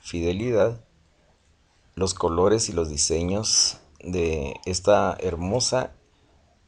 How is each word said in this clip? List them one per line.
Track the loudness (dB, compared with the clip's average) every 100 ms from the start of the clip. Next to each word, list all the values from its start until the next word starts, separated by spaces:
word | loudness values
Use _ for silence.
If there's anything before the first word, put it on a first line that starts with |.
fidelidad | -10 -2 -2 -2 0 2 2 0 -14 _ _ _ _ _ _ _ _ _ _ -4
los | -4
colores | 0 0 4 4 4 0
y |
los | -2 -2
diseños | -2 -2 0 0 -2 0 2 2 -2 _ _
de | -6 -2 0 -2 -4 -8 -6
esta | -2 4 4 4 -2
hermosa | -4 -4 -2 -2 0 -2 -4 -10 _ _ _ _ _ _